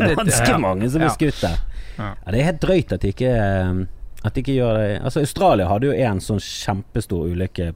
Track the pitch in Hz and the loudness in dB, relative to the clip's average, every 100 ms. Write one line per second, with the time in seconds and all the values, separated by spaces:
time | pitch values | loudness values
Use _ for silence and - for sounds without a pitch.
0 | - 147 - - - - 95 92 117 147 | 4 2 2 2 2 2 2 0 0 2
1 | 139 110 151 - 95 82 - - - - | 0 2 0 0 0 0 -2 -4 -8 -8
2 | 104 95 - 107 156 160 170 185 - 92 | -8 -8 -2 0 2 2 2 2 2 0
3 | 98 - 127 120 101 95 92 92 92 - | -2 0 2 2 2 2 0 0 -4 -8
4 | - - - 135 127 135 120 110 104 98 | -12 -6 -4 -2 0 2 2 2 0 -2
5 | - 160 143 - 185 117 90 104 139 135 | -2 -2 -2 2 4 4 4 2 2 2
6 | 127 95 - 104 - - - 98 - 117 | 0 0 -2 -4 -4 -6 -4 -4 -4 -6
7 | - 90 80 87 92 - 85 | -4 -2 -2 -2 -4 -4 -6